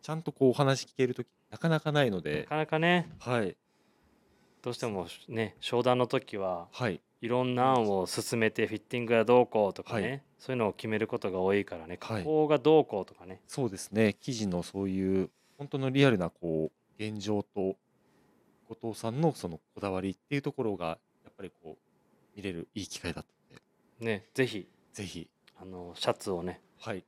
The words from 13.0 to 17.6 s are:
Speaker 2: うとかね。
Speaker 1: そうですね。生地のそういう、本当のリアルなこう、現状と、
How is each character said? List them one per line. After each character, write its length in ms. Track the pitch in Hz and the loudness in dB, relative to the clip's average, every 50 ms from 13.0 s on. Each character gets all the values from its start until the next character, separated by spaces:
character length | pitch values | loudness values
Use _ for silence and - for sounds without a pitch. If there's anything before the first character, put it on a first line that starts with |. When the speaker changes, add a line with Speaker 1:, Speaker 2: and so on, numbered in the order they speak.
| 92 | -4
Speaker 2:
う 20 | |
と 100 | - - | -6 -10
か 120 | - 87 | -20 -16
ね。 140 | 90 92 - _ _ | -16 -16 -18 _ _
Speaker 1:
そ 180 | - - 135 | -4 -2 -2
う 40 | 117 | -2
で 60 | 95 | -2
す 140 | 92 - - | -6 -12 -4
ね。 240 | 98 110 113 104 98 _ | 2 4 4 4 4 _
生 120 | - - 131 | -6 -8 -4
地 140 | 113 110 | -2 -2
の 160 | 98 87 87 82 | -2 -2 -2 -4
そ 220 | - - 98 98 | -4 -6 -4 -2
う 40 | 98 | -2
い 340 | 95 95 95 95 95 95 92 | 0 0 0 2 2 2 0
う、 40 | - _ _ _ _ _ _ | -2 _ _ _ _ _ _
本 100 | 143 143 | -12 -6
当 100 | - 139 | -4 -2
の 120 | 131 135 | -2 0
リ 160 | 131 139 143 | 4 6 6
ア 40 | 139 | 6
ル 80 | 117 95 | 6 4
な 120 | 87 85 | 0 -2
こ 400 | - _ - 85 80 78 78 78 _ _ _ _ _ _ | -4 _ -4 -2 0 0 -2 -2 _ _ _ _ _ _
う、 60 | 107 | -8
現 140 | 107 107 104 | -6 -6 -6
状 240 | 95 101 107 101 101 | -4 -2 -2 -2 -2
と、 340 | _ _ 104 | _ _ -4